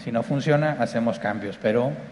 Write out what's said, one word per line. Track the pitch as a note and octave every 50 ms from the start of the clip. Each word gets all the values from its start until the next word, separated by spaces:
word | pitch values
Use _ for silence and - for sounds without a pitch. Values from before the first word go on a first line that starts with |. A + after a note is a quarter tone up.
| -
si | -
no | A#2 A#2 A2+
funciona, | - D3 C#3 B2 D3+ D3 D3 D3+ D3+ D3 A#2+
hacemos | A#2+ A2 - A#2+ A#2 A#2 G#2+ -
cambios, | - G#2 G#2 G#2+ G2 G2+ F#2 -
pero | - A2+ G#2+ A#2+ A#2+ C3+ D3+ D#3 - -